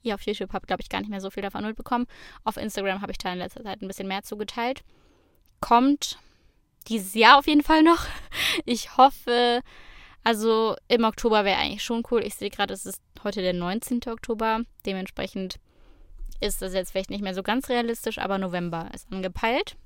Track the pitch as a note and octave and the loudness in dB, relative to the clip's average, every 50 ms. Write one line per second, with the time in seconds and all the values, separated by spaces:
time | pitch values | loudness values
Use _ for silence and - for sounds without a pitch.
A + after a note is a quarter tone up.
0 | _ A3+ G3+ G3 - - G#3+ - G3 F#3 - F#3+ - - F#3 F3+ - - - F#3+ | _ -4 -4 -4 -4 -6 -4 -4 -6 -6 -6 -8 -4 -4 -4 -4 -4 -6 -6 -6
1 | G3 G#3 G#3 G3 F#3+ F#3+ - G3+ G3 G3 - G#3 G3+ G#3+ A3 - - - B3+ A#3+ | -6 -6 -8 -8 -8 -8 -8 -6 -8 -6 -6 -6 -6 -6 -8 -8 -4 -2 -2 -2
2 | B3 - - - - - - - - - G#3 - - G#3+ - G#3 G3 G3 F#3+ G3 | -2 -4 -8 -20 -20 -20 -20 -8 -8 -8 -6 -6 -8 -6 -6 -4 -2 -2 -2 -4
3 | G3+ F#3+ F#3 - - F#3+ F3+ F3+ F3 F3+ - - A3+ G#3 F#3+ G#3+ - F#3 F#3 - | -6 -8 -8 -6 -6 -6 -6 -6 -8 -10 -10 -12 -10 -10 -10 -8 -8 -12 -10 -8
4 | G3 F#3+ F#3+ G3 - - G#3+ G#3 G#3+ G3+ - A#3+ A#3 B3 C#4 - - - - _ | -6 -6 -6 -6 -6 -8 -8 -8 -8 -8 -4 -4 -2 -2 -4 -6 -10 -20 -20 _
5 | _ _ _ _ _ _ _ _ _ _ _ _ - - A#3 A#3 B3+ C#4 C#4+ - | _ _ _ _ _ _ _ _ _ _ _ _ 4 6 6 8 8 6 4 2
6 | - - - - _ - _ _ _ - _ _ _ _ _ _ - - A3 A3 | 0 -8 -8 -12 _ -20 _ _ _ -20 _ _ _ _ _ _ -8 -4 -4 -4
7 | F#3 F#3+ - A3 A3 A3+ C4+ C#4 C#4+ - D4+ D4 D4 - D#4 D#4+ D#4 E4 E4+ E4 | -4 -2 2 8 10 10 10 10 8 6 4 4 6 6 6 8 8 8 6 6
8 | - - - - - - - - - - - F4 - - B3 A3+ - - - - | 2 -6 -10 -12 -12 -10 -6 -4 -2 -2 -2 -2 -2 -2 -2 -2 -4 -4 6 8
9 | B3+ C#4 - - - B3 A#3+ A#3+ A#3+ A#3+ A#3+ B3 - - - - - - - - | 8 8 8 0 -4 0 2 4 4 4 2 0 -2 -6 -20 -20 -20 -20 -20 -20
10 | - - - - - A3+ A#3 G#3 G#3+ A3+ A3+ A3 A3+ A3 F#3+ - _ _ A#3 A#3 | -20 -20 -20 -4 0 0 0 2 2 2 4 4 2 0 0 -4 _ _ 2 2
11 | A3+ A3 A3 - - A#3 A3 G#3+ G3+ G3 F#3 - - - - G#3+ - - A#3 A#3 | 2 2 0 0 0 2 4 4 4 2 2 2 0 -2 -2 -6 -4 -4 -4 -4
12 | A#3 - B3 A3+ - G#3 - - G3+ G3+ - - G3+ G3 G3 F#3+ - F#3+ - - | -2 0 -2 -2 0 -2 -8 -8 -8 -8 -4 -4 -4 -4 -4 -10 -10 -12 -12 -12
13 | _ _ _ - - G#3 G3+ G#3+ F#3 F3+ F3+ F3+ F3 F3 F#3+ A3+ - - B3+ A#3+ | _ _ _ -8 -8 -6 -4 -2 -2 0 0 0 -2 -2 -4 -4 -4 -4 -4 -4
14 | - B3 A3+ A3+ - - A3+ G#3+ A3+ A3 A3 A3+ A#3 - _ _ _ G3+ F#3+ F#3+ | -4 -6 -10 -10 -6 -6 -4 -2 0 0 0 -2 -4 -8 _ _ _ -6 -4 -4
15 | F#3 - - - - F#3+ - G3 F#3+ F#3 - - _ _ _ _ - - - _ | -6 -8 -8 -8 -8 -6 -6 -8 -8 -8 -10 -14 _ _ _ _ -20 -20 -20 _
16 | - - - - - - - - - G#3 G3+ - F#3+ F#3+ F3+ F#3+ F3+ - - F#3+ | -20 -20 -14 -12 -10 -10 -6 -4 -4 -4 -4 -4 -6 -4 -4 -4 -4 -2 -4 -6
17 | F#3+ - F#3+ G3+ G#3 F#3+ F#3 F#3+ F#3+ - G#3+ B3+ C4 - B3+ A#3+ A#3 A#3 A#3 - | -6 -4 -6 -6 -4 -4 -4 -4 -2 -2 -2 -2 0 0 0 0 0 -2 -4 -4
18 | - A3+ A3 - - F#3+ G3 F#3+ F#3+ F#3 F3 F3+ F3 F3 E3 E3 E3 - - - | -4 -6 -4 -4 -4 -2 -2 -2 -2 -4 -4 -4 -4 -4 -6 -6 -8 -8 -12 -16
19 | - - F#3 F#3+ F#3 F#3 F#3 - - A3+ A#3+ D4 G#4 - - - - | -14 -12 -10 -8 -8 -6 -4 -2 0 0 0 0 -2 -4 -10 -16 -20